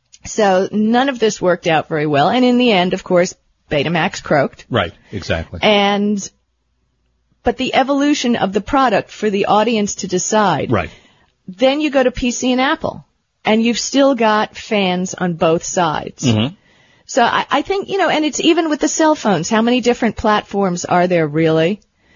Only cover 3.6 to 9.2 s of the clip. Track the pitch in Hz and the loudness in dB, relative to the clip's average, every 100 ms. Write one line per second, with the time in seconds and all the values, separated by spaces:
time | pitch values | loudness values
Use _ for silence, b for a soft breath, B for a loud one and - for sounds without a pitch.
3.6 | - 151 143 170 170 - - 151 147 - | -4 -2 0 -2 -2 -4 0 0 0 -4
4.6 | - 113 87 - _ 104 - 85 80 82 | -4 -2 -2 -6 _ -10 -4 -4 -6 -2
5.6 | 208 208 202 202 208 202 - _ _ _ | 2 2 2 0 -2 -2 -6 _ _ _
6.6 | _ _ _ _ _ _ _ _ 240 - | _ _ _ _ _ _ _ _ -4 -2
7.6 | 254 - 262 277 285 294 240 233 196 202 | -2 0 0 2 2 2 0 0 -2 -2
8.6 | - 269 254 185 - - | 0 2 2 0 -2 -4